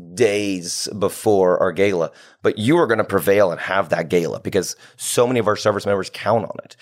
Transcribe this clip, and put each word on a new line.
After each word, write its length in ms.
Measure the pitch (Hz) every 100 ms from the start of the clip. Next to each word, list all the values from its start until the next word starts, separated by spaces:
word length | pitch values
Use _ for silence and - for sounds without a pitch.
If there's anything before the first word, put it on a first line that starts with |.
| 87 90
days 720 | 113 104 101 95 87 - - 104
before 580 | 95 - 110 101 90 90
our 120 | 95
gala, 400 | 80 98 92 80 - - _
but 140 | 107 -
you 180 | 110 170
were 100 | 143
gonna 180 | 110 104
prevail 460 | 98 82 98 98
and 100 | 80
have 280 | - 95 85
that 200 | 82 82
gala 320 | 90 80 50
because 340 | - 95 85 - - -
so 280 | - - 120
many 140 | 123
of 80 | 104
our 80 | 101
service 300 | 107 101 101
members 240 | 101 92
count 340 | - 101 113
on 120 | 87 - -
it 100 | -